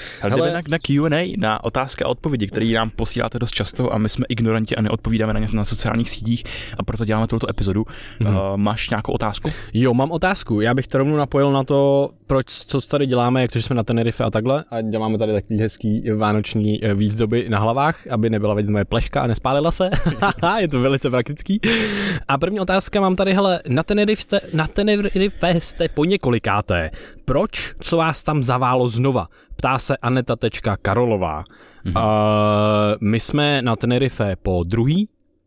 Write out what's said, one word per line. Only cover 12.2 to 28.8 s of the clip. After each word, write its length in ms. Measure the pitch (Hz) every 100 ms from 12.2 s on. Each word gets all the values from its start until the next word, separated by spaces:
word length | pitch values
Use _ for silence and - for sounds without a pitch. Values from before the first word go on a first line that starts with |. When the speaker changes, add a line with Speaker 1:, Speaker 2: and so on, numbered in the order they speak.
| -
Speaker 2:
proč, 200 | 135 131
co 340 | - - 135
tady 260 | - 143 139
děláme, 360 | 123 120 127
jak 100 | 123
to, 60 | 117
že 40 |
jsme 140 | - 123
na 60 |
Tenerife 420 | 107 117 117 -
a 60 | 113
takhle 340 | 110 117 139 -
a 100 | 117
děláme 380 | 110 107 110 110
tady 140 | 107
takový 280 | 104 - 107
hezký 500 | 110 - 110 - 120
vánoční, 760 | 107 107 107 107 113 107 107
eh, 100 | 107
výzdoby 520 | 98 107 110 110 117 101
na 100 | 104
hlavách, 480 | 110 123 151 156 -
aby 240 | 117 113
nebyla 240 | 107 104
vidět 160 | 104 101
moje 140 | 104
pleška 360 | 98 117 - -
a 40 | 123
nespálila 440 | 110 127 139 160
se. 200 | 165 185 - 170 123
<laughs> 340 | 196 - 170 220
Je 100 | 175
to 120 | 135
velice 300 | 131 135 139
praktický. 500 | 123 120 147 - 202 220 226 214 202 202 165 -
A 100 | 139
první 220 | 170 208
otázka 400 | 185 190 - 208
mám 160 | 190 185
tady, 160 | 190
hele, 260 | 190 196 175 170
na 140 | 127
Tenerife 400 | - 208 208 214
jste, 180 | - 202 -
na 120 | 165 160
Tenerife 920 | - 208 208 202 190 196 - 175 180
jste 280 | - - 165
po 160 | -
několikáté. 840 | 160 196 131 117 - 101 - 87 80 - - -
Proč? 500 | - 127 220 - - -
Co 160 | - 165
vás 260 | 160 143
tam 200 | - 151
zaválo 460 | 123 127 123 127